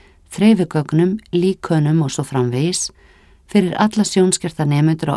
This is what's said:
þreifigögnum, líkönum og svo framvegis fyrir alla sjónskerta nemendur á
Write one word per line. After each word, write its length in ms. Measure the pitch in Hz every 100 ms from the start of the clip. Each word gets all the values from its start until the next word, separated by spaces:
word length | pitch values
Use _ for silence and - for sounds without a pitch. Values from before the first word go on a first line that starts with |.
| _ _ _
þreifigögnum, 880 | - 208 202 170 156 143 156 180 214 -
líkönum 720 | 175 185 185 - 160 147 160
og 80 | 139
svo 140 | -
framvegis 640 | 135 135 123 123 165 180 - - _ _ _ _ _
fyrir 300 | 208 180 -
alla 260 | 214 214
sjónskerta 640 | 202 190 185 - 170 - 147
nemendur 480 | 147 160 160
á 20 | 156